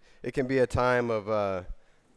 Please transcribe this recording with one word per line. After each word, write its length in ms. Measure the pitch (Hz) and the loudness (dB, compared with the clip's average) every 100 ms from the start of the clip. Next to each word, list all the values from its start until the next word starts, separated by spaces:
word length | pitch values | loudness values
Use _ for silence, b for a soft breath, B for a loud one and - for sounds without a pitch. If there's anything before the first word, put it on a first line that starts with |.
| b b | b b
It 100 | 127 | -10
can 140 | 135 127 | -4 0
be 120 | 135 | 2
a 100 | 123 | 2
time 420 | 135 123 123 120 | 2 2 2 0
of, 180 | 110 101 | -2 -2
uh, 340 | 107 101 95 92 - b b b | 0 0 -2 -8 -12 b b b